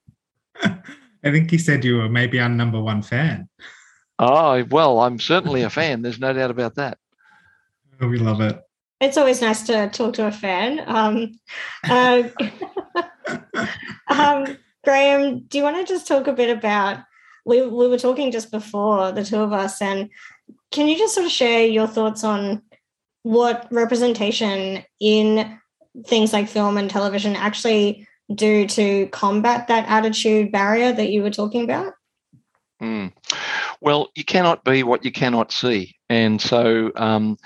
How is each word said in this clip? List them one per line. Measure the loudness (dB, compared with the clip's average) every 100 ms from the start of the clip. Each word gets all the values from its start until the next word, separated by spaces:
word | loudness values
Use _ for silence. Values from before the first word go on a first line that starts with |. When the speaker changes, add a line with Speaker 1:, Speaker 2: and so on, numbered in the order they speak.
| _ _
Speaker 1:
<laughs> | _ _ _ -6
I | -6 -6 -14 -20 _ _ 0
think | 2 2
you | 0
said | 2 0
you | 2 0
were | 0
maybe | 0 0 0
our | 0
number | 0 0 -2
one | -2 -4
fan. | -2 -2 -2 -4 -10 _ -20 -20 -20 _ _ 0
Speaker 2:
Oh, | 4 4 4 2
well, | 2 2 4 4
I'm | 2 0
certainly | 0 0 0 -2
a | -2
fan. | -2 -2 -2
There's | -6 -6
no | -4
doubt | -2 -2
about | -2 -6
that. | -4 -8 -8 _ _ _ _ _ _ _ _ _ -6
Speaker 1:
Oh, | -2
we | 0
love | 0 0
it. | -2 -4 _ _ _ -2
Speaker 3:
It's | 0 4
always | 2 2
nice | 0 -2
to | -2 -2 -2
talk | -2 -4
to | -2 -4
a |
fan. | -4 -4 -2 -2 -4 -4
Um, | 0 0 0 -4 -10 -18 -16 -14 -8
uh, | 0 4 6 4 2 -4 -8 -8 -12 -12 -8 -6 -6 -8 -10 -10 -8 -6
<laughs> | -6 -8 -14 -12 -2
um, | 2 4 2 -2 -10 _ _
Graham, | 0 4 4 4 2 -2
do | -6 -2
you |
wanna | -2 -2
just | -4 -4 0
talk | 0 0
a |
bit | 0 0
about, | 0 0 0 0 -4 -12 _ _ _ 0
we, | 2 2
we | 2 2
were | 2
talking | 0 0 -2
just | -4 -6
before, | -10 -8 -4 0 2 0
the | -4
two | -4 -2
of | -2
us, | -2 -4 -4
and | -4 -4 -6 -12 -20 -20 _ -20 -10
can | 0 2
you | 2
just | 0
sort | 0
of | -2
share | 0 2 4 4
your | 2 0
thoughts | 0 -2 -2
on | -4 -2 -4 -6 _ _ _ _ _ _
what | 0 2 2 0 -4
representation | 0 0 2 0 0 -2 -2 -2 -2 -4 -6 -12 -2
in | 2 4 4 2 0 -8 _ _ _ -14 -2
things | 2 2
like | 0 -2
film | -2 0 0
and | -2
television | -2 -2 -2 -4
actually | -2 -4 -2 0 2 2 -2 -10 _ -10
do | -2 2 2 2
to | 0 0 2 -2
combat | -2 0 2 2 0 0
that | 0 2
attitude | 2 2 0 2 2 2
barrier | 0 2 2 2
that | 0 0
you | 0
were | -2
talking | -2 -4 -2
about? | -2 -4 -6 -12 _ _ _ _ _ _ _ -12
Speaker 2:
Mm. | -8 -6 -8 -12 -10 -8 -6 -6 -8 -4
Well, | 0 0 -2
you | -8
cannot | -2 2 2 2
be | 2 2
what | 2 0
you | -2
cannot | -2 0 0 0
see. | -2 0 -2 -4 _ -2
And | 2 2 2
so, | 0 2 2 2 0 -2
um, | 0 0 0 -4